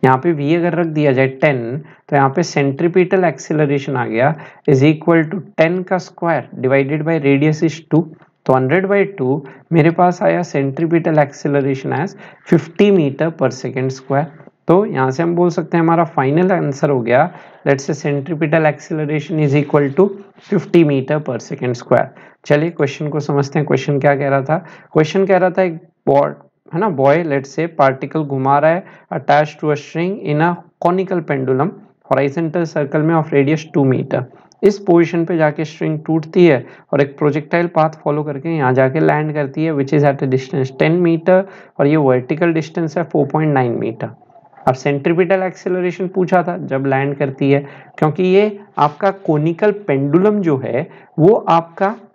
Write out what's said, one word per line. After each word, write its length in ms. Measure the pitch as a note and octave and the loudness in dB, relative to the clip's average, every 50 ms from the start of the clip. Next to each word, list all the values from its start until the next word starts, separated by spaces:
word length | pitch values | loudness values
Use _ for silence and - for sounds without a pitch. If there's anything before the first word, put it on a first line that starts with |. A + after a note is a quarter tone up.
| - | 4
यहाँ 140 | C3 C3 C3 - | 4 4 4 2
पे 100 | F3 E3+ | -2 -2
V 220 | D3 C#3+ C#3+ E3 | 0 0 0 0
अगर 180 | F3 E3 F3 E3 D#3+ | 2 0 0 0 0
रख 80 | F3 E3 D#3 | -2 -2 0
दिया 180 | D3+ D3 C#3+ C3 | 0 2 2 2
जाए 140 | B2+ C3+ C3 C3 - | 2 2 0 0 0
टेन, 180 | - D#3 C#3+ B2+ A#2 A2+ B2 D3 D3+ - - _ _ - | 0 2 2 0 -4 -6 -6 -8 -10 -12 -20 _ _ -2
तो 60 | - | 0
यहाँ 140 | C#3 C3+ C3+ C3 | 2 2 2 2
पे 80 | F3+ E3+ | 0 -2
सेंट्रीपिटल 800 | - - D#3 C#3+ C#3 C3+ C#3 D#3+ F3 E3+ F#3+ F3+ F3 - F#3 F#3 | -2 0 0 0 0 0 0 -2 0 2 2 2 2 2 2 2
एक्सेलरेशन 720 | E3+ D3 - - - E3 D3+ D3+ C#3 C#3+ C#3+ C3+ - C#3 | 0 -2 -4 -8 -6 -2 0 0 0 0 -2 -2 -4 -4
आ 100 | B2+ A#2+ | -4 -4
गया 300 | A2+ A2 A2 B2 D3 E3 D#3 - - - - _ - | -2 -2 0 0 0 0 -2 -10 -20 -20 -10 _ 2
is 140 | D#3 C3 C3+ | 2 4 4
equal 400 | D3+ D#3+ D#3 - - E3+ E3 D#3+ D#3 | 4 2 2 2 2 2 2 2 0
to 80 | D#3 G3+ C#3 - - - | -4 -10 -10 -12 -2 0
ten 220 | D#3+ D#3+ F3 F#3 F#3 F#3 | 0 0 2 -2 -4 -4
का 100 | F#3+ F3+ | -4 -4
स्क्वायर 520 | D#3 - - - - E3+ E3 C#3 A#2+ - - - | -4 -8 -14 -6 -4 -2 -2 -2 -4 -8 -12 -6
divided 440 | A#2+ B2+ C3+ C#3 C#3 C3+ D3 D#3 D3+ D#3 | -2 0 2 2 0 0 -2 -4 -2 -2
by 100 | E3 D#3+ D3 | -2 0 2
radius 400 | C#3 C#3 C#3 C#3+ D#3 D3+ D3+ F3 E3 | 2 2 2 2 0 0 0 -2 -4
is 100 | D#3 - - _ - | -4 -4 -8 _ 0
two, 100 | E3 E3+ - - _ - _ _ _ _ | 0 0 0 -8 _ -20 _ _ _ _
तो 80 | - B2+ | 2 2
हंड्रेड 320 | C3 B2+ B2+ C#3+ F#3 F#3+ F#3+ | 2 2 2 0 0 0 0
बाई 160 | G3+ G3+ G3 F3+ G3 - | 0 0 0 -2 -2 -6
टू 280 | C3+ B2+ C3+ D#3+ C#3 - - - _ _ E3 | -2 -2 -2 -4 -4 -10 -20 -20 _ _ 2
मेरे 180 | E3 D3 E3 | 4 4 4
पास 300 | E3+ E3+ F3+ F3+ F3+ F3+ - | 4 4 2 2 2 0 0
आया 180 | E3+ E3 E3+ | 0 0 0
centripetal 840 | F3 E3 - D3 C#3 C#3 C3+ - E3 D#3+ D#3+ E3+ E3 F3 D#3+ D3+ D3 | -2 -4 -4 -4 -2 -2 -2 -4 -2 0 0 0 0 2 2 2 2
acceleration 680 | C#3 - - - D#3 C#3+ C#3+ C3+ C#3 C3+ C3+ - C#3+ B2+ | 0 -2 -8 -4 -2 0 0 0 0 -4 -4 -4 -6 -4
as 220 | B2+ D#3 G3 - - - - - _ _ - | -4 -4 -6 -8 -14 -20 -20 -20 _ _ 2
fifty 380 | - E3 - - - - G3+ G#3 G3+ F#3+ | 2 2 2 0 0 2 4 4 4 4
meter 320 | D#3 C#3 C3+ - D#3 E3 D#3+ - | 2 0 -2 -2 -4 -4 -2 -2
per 100 | C3+ C3 A#2 | -2 -2 -2
second 400 | - - B2+ A#2+ C3 B2+ C3 C3 | -4 -10 -8 -6 -4 -4 -4 -6
square। 300 | - - - C#3 C#3 D3+ E3 - - - - _ _ _ - | -8 -8 -2 -2 -2 -2 -4 -8 -20 -20 -20 _ _ _ 2
तो 180 | D#3+ F#3 G#3 | 2 2 2
यहाँ 240 | A3 F#3+ C3+ C3 C3 | 0 -2 -2 -2 -2
से 120 | C3 C3 E3+ | 0 -2 -2
हम 120 | E3+ F3 | -2 0
बोल 140 | E3+ F3+ F3+ | 0 0 0
सकते 280 | E3 F#3+ E3+ D#3+ - E3+ | 0 -2 -6 -2 0 0
हैं 60 | E3 | 2
हमारा 200 | E3 E3+ E3 E3+ D#3+ - | 2 2 2 0 0 0
फाइनल 360 | - C3+ C3 C#3+ D#3 F3+ F#3 | -2 0 0 2 2 2 2
आंसर 380 | G3 - D#3 D3+ C#3 C3+ - D3+ | 0 0 -2 -4 -4 -2 -2 0
हो 100 | C#3+ C3 | 0 0
गया, 280 | A#2 A2+ A#2+ B2+ D#3 F3 - - - - - - _ C#3+ | 0 2 2 2 2 0 -2 -12 -20 -20 -20 -8 _ 0
let's 220 | C#3 C3+ C#3 - | 0 0 0 -6
say 60 | E3 D3+ - | -6 -4 -2
centripetal 680 | D#3 C#3+ C#3+ C3+ D#3 E3+ D3 D#3+ D3+ D#3 E3 D#3 D3+ | -4 -4 -2 -4 -6 -4 -4 -2 0 0 2 2 2
acceleration 720 | D3 D3+ - - - D#3 D3+ C#3+ D3+ D3+ D3 - E3+ D#3 D3+ C#3+ | 0 -2 -8 -8 -6 -6 -4 -4 -4 -4 -4 -4 -2 0 0 2
is 80 | C3+ D3 C#3 | 2 0 0
equal 280 | - - D3+ C#3+ C#3 C3+ C3+ | 2 2 0 0 0 2 0
to 100 | F#3 G#3 - - - - _ - - - | 0 0 0 -8 -18 -20 _ -20 -10 -4
fifty 320 | - F#3 D3+ - - F3 E3+ D3 | -4 -4 -4 2 4 4 4 4
meter 280 | C#3+ C3+ C3 - D3+ D#3 D3+ - | 2 0 -2 -2 -4 -4 -4 -6
per 100 | B2+ A2+ - - | -8 -8 -8 -10
second 340 | - - - B2+ B2 A#2+ - | -12 -6 -4 -4 -4 -6 -2
square। 240 | - B2 A#2 G#2+ - - - - - - _ _ | 0 2 2 2 0 -8 -20 -20 -20 -20 _ _
चलिए 240 | - D3+ D3 D3+ E3+ | 0 0 0 0 -2
क्वेश्चन 400 | E3+ - D#3 C3 C3+ - D#3 D3+ | -2 -2 -4 -4 -2 -6 -8 -6
को 100 | C#3+ D#3 | -4 -6
समझते 400 | C#3 - D3+ C#3+ C#3+ C#3 - E3 | -4 -2 0 0 0 0 -2 -2
हैं, 80 | D3 D3 | 0 0
क्वेश्चन 320 | C#3+ C3+ - - C#3+ C#3 | 0 -2 0 0 -2 0
क्या 160 | C#3 D3 C#3+ | 2 0 0
कह 140 | C3+ C#3+ C#3 | 0 0 0
रहा 120 | C3+ C#3 | 0 -2
था। 240 | C3 C#3 D#3 F3 - - - - - _ - | 0 -2 -4 -4 -4 -8 -20 -20 -20 _ 0
क्वेश्चन 320 | D#3+ D#3 D#3 - F#3+ G3 | 0 0 0 0 -2 2
कह 120 | F#3 G3 F3+ | 2 2 2
रहा 120 | F3+ F#3 | 2 0
था 140 | F3 G3 F#3+ | 0 0 -2
एक 180 | F#3 D#3+ E3 - _ _ _ _ - | -2 -2 -8 -14 _ _ _ _ 2
बॉ-, 260 | C#3 C#3 C#3+ D3+ C#3+ - - _ _ _ _ - - | 2 4 2 2 -2 -8 -18 _ _ _ _ -10 -6
है 60 | E3 | -2
ना, 100 | G3+ A3 | -2 -2
बॉय, 320 | E3+ C3 C3+ C#3 C#3+ E3 F3 | 0 2 2 4 4 4 2
let's 340 | D#3+ C#3 C#3 C3 C3+ - - | 0 -2 -2 -4 -6 -6 -6
say, 100 | D#3+ E3+ E3 - | -6 -6 0 2
पार्टिकल 460 | C#3+ C3+ C3 C3 - D3 - D#3+ D#3 | 2 2 2 0 -8 -6 -4 -4 -4
घुमा 340 | C#3+ C#3 C3+ C3 C3+ C#3 C#3+ | -4 -4 -2 0 2 2 4
रहा 120 | D3 D#3 | 4 2
है 120 | E3 F3+ G3+ - - - _ _ - | 2 0 -4 -10 -20 -20 _ _ -8
attached 460 | - B2 - C#3+ D3 D3+ D3+ - - | -8 -4 -2 0 0 0 0 -4 -6
to 140 | - D3+ D3 | -4 -2 -2
a 80 | C#3+ | -4
string 340 | D3 - - D#3+ E3+ F3+ G3 A#3+ - | -6 -10 -6 -4 -4 -4 -4 -6 -6
in 160 | D3+ D3 D3 | -4 -2 0
a 120 | D#3 F3 F3 F3 - _ _ _ - | 0 0 -2 -4 -10 _ _ _ -2
conical 420 | F3+ F3+ F#3 F#3+ F#3 F#3+ F3+ D#3+ D3+ | 0 0 0 -2 -2 -4 -4 -2 -4
pendulum 380 | D3 C#3 C3 B2+ C3 C3 C#3 F#3+ - - - _ _ _ _ - | -4 -4 -2 -2 0 0 0 -2 -4 -10 -20 _ _ _ _ -2
horizontal 540 | C3 C3 C#3 C#3+ C3+ E3+ E3+ D#3+ D3+ F3+ E3+ D#3 | -2 0 0 -2 -2 -2 -4 -4 -2 -4 -4 -4
circle 320 | - D#3 D3 C#3+ - D#3 D3+ | -2 -4 -4 -2 -2 -2 0
में 120 | D#3+ E3+ | 2 2
of 180 | E3 D3+ D#3 - | 0 0 0 2
radius 360 | C#3+ C#3 C3+ D#3 D#3 D#3 - - | 2 2 2 0 -2 -4 -4 -2
two 160 | C#3+ C#3 C3+ | 0 2 2
meter। 320 | C3 A#2+ C3 C3+ - C3 C3 - - - _ _ _ _ - | 2 0 -2 -4 -4 -6 -6 -6 -14 -20 _ _ _ _ 0
इस 140 | G3+ G#3 G3+ | 0 0 0
पोजीशन 440 | G3+ - F3 E3+ E3+ D#3+ E3+ E3+ E3 | -2 2 2 4 4 2 0 -4 -2
पे 100 | E3 F#3 E3 | -2 -2 0
जाके 280 | D#3+ D3+ D3 D3 D#3+ | 0 0 0 -2 -8
स्ट्रिंग 320 | D3+ - - E3 D#3+ D#3 D3+ D#3 | -8 -8 -6 -6 -4 -4 -6 -4
टूटती 400 | - D#3+ E3 D#3 D#3+ - F#3 F3+ | -2 -2 -2 -2 -2 2 4 6
है 200 | E3+ C#3+ A#2+ A#2 - - - - _ - | 6 6 4 0 -6 -18 -20 -12 _ 0
और 80 | C#3 | 0
एक 160 | C#3 C3+ C3+ - | 0 0 0 -2
प्रोजेक्टाइल 500 | D3+ D3 C#3 D#3 D#3 - - E3+ F3 F3 F3 | -2 0 0 -2 -4 -2 -2 -2 -2 0 0
पाथ 220 | E3 D#3 D#3+ D#3 D#3 - | 0 0 0 -2 -4 -4
फॉलो 200 | D#3 D3 D3+ D3+ | -4 -4 -2 -4
करके 320 | D3 C#3+ C#3 C#3 E3+ E3 | -6 -8 -8 -6 -4 -4
यहाँ 160 | D#3+ C#3+ B2+ B2+ | 0 0 2 2
जाके 260 | B2+ C3+ C3 C3+ D#3 | 2 2 2 2 0
लैंड 340 | D#3 D#3 D3 D3+ D3+ D3+ D3 | 0 2 0 0 -2 -4 -4
करती 320 | D3+ D3 C3+ C3+ - D#3 | -4 -4 -4 -4 -4 -4
है, 80 | D#3+ D#3+ | -2 -2
which 200 | C#3 C#3 C3+ - | -2 -2 0 0
is 100 | D3+ C#3+ | 2 2
at 200 | D3 C#3 C#3+ D#3 | 2 0 0 -2
a 60 | C3+ | -2
distance 400 | C3 C3 C3 - - C#3+ C3 C3 - - | -2 -2 -2 -4 -4 -4 -4 -4 -2 0
ten 160 | D#3 D#3 E3 F3+ F3+ | 0 2 2 2 2
meter, 380 | E3+ E3 E3 E3 - F#3 F#3 G3 G3 - - - - _ - | 2 0 0 2 2 2 2 2 0 -10 -20 -20 -20 _ -2
और 80 | C#3 C#3+ | 0 2
ये 100 | D3+ D#3 | 2 4
वर्टिकल 560 | D3 C3+ B2+ B2+ B2 - D#3 D3+ F3 F3 E3 | 4 4 2 2 0 -2 -4 -2 0 0 0
डिस्टेंस 440 | D#3+ D#3 D#3 - - E3+ D#3+ - F#3 | 0 -4 -4 -6 -6 -6 -4 -4 -4
है 60 | E3 | -6
फ़ोर 240 | D#3+ - D#3+ D3 C3+ - | -2 -2 -2 -2 0 0
पॉइंट 200 | D#3 D#3 D#3 C#3+ | -2 0 0 0
नाइन 180 | C3+ B2+ A#2+ A2+ A2+ | 0 0 0 -2 -4
मीटर। 300 | A#2 A2+ A#2 - - A2+ A2+ _ _ _ _ - _ _ _ - - - | -4 -6 -6 -8 -10 -12 -12 _ _ _ _ -20 _ _ _ -6 -2 -2
अब 60 | B2 | -2
सेंट्रीपिटल 680 | - - D3+ C#3+ C#3+ C3+ F3 E3+ E3 F#3 E3+ G3 F#3+ F#3 | 0 0 -2 -2 0 0 0 0 2 2 2 2 0 0
एक्सेलरेशन 640 | F#3 F3 - - - F3+ F#3 F3+ F3+ E3+ - G3 F3+ F#3 | -4 -6 -8 -6 -4 -4 -2 -2 -4 -4 -4 -6 -6 -2
पूछा 260 | G3 F#3 D#3+ F#3 F#3 E3+ | -2 -2 2 2 0 0
था 140 | E3+ F3 - C3+ C3+ | 0 -4 -8 -6 -4
जब 180 | C3+ C#3 C3+ | -4 -2 0
लैंड 300 | C#3 C3+ C3+ C3+ C#3 C#3+ C#3 | 0 0 0 0 -2 -2 -2
करती 340 | D3 C#3 C3 - D3 C#3 | -4 -4 -4 -2 0 2
है, 120 | C#3 C#3 C#3+ C#3+ - - - - _ - | 2 2 0 -4 -16 -20 -20 -20 _ -2
क्योंकि 260 | - D3+ D3+ D#3 F#3 | -2 -2 0 0 0
ये 360 | F#3 F#3 G3 G#3 G#3+ G3+ - - - _ - | 4 4 4 4 2 -2 -6 -16 -12 _ 0
आपका 340 | C#3+ D3+ D3 - - G3 F#3+ G3 - | 0 0 0 0 -2 -2 -2 -2 -2
कोनिकल 460 | - D#3+ D3 D3+ D#3+ E3+ E3 G#3+ G#3+ G#3 G#3 G#3 - | -2 0 0 2 0 -2 0 0 0 0 -2 -2 -2
पेंडुलम 540 | C#3+ C3+ C3+ D3 C#3+ F3 F#3 G#3+ G#3+ G#3 | -2 0 0 2 2 4 4 4 2 2
जो 160 | G3 E3 D3 C3 - | 0 0 -2 -2 -4
है 220 | A#2 A2+ B2 D#3+ - - - - _ _ - | -4 -4 -4 -6 -6 -12 -20 -20 _ _ 2
वो 140 | D3+ F3 A3+ - A3 - | 4 4 4 4 2 2
आपका 460 | E3+ E3+ E3 E3 - - G3 G3 A3+ A#3+ - - _ | 0 0 0 -2 -6 -4 -4 -4 -4 -6 -16 -20 _